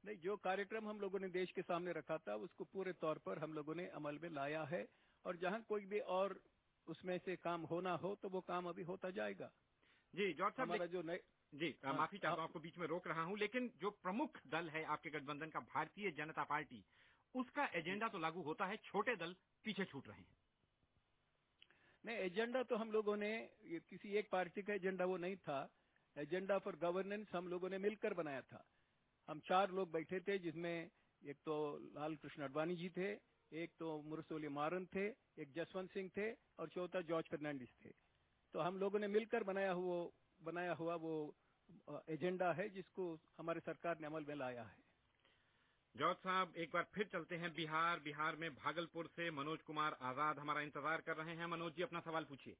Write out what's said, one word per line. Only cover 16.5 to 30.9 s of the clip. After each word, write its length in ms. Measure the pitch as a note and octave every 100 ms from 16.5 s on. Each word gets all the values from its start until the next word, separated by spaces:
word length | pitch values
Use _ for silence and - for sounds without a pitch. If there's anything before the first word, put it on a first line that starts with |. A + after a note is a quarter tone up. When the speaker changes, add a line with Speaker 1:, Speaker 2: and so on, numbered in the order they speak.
| D3 D3 A#2+ - _ - _ _
Speaker 2:
उसका 320 | B3+ B3 - C#4
एजेंडा 420 | F3 D#3+ G3 F3
तो 100 | F#3
लागू 240 | D#3+ E3
होता 240 | D3 D#3+ F#3+
है, 100 | G#3+
छोटे 400 | - F#3+ G#3+ G#3+
दल 200 | E3 F#3 _ _
पीछे 200 | A3 G3+
छूट 240 | F#3 C#3 A2+
रहे 100 | F#2
हैं। 200 | F2 _ _ _ _ _ _ _ _ _ _ _ _ _ - - - _ -
Speaker 1:
नहीं, 100 | A3+
एजेंडा 460 | F#3+ F3 A#3 B3+
तो 140 | B3 A3
हम 160 | A3+
लोगों 240 | G#3+ G#3 G#3
ने, 340 | G#3 A3 G#3 -
ये 160 | - E3
किसी 280 | - F#3 G#3
एक 220 | G3+ G3
पार्टी 320 | F#3 F3+ G#3
का 120 | G3
एजेंडा 300 | G#3 F3+ F#3+
वो 120 | F3+ F#3
नहीं 200 | E3+ G3
था। 340 | - C#3 D#3 _ _ _ _ -
Agenda 420 | D3 F3+ F#3+ G3
for 120 | G3+
Governance 600 | D#3+ E3+ F3+ F#3+ G3+ G#3
हम 140 | F3 F3+
लोगों 200 | F3+ F3+
ने 100 | F#3+
मिलकर 360 | G3+ G#3+ G#3+
बनाया 260 | F3+ D#3 C3+
था। 240 | - A#2 - _ _ _ _ _ -
हम 120 | D#3
चार 300 | - F#3 G3
लोग 200 | F#3 F#3
बैठे 300 | D#3+ D#3 F#3
थे, 180 | F3+ G3+
जिसमें 520 | E3+ D#3 E3+ E3+ E3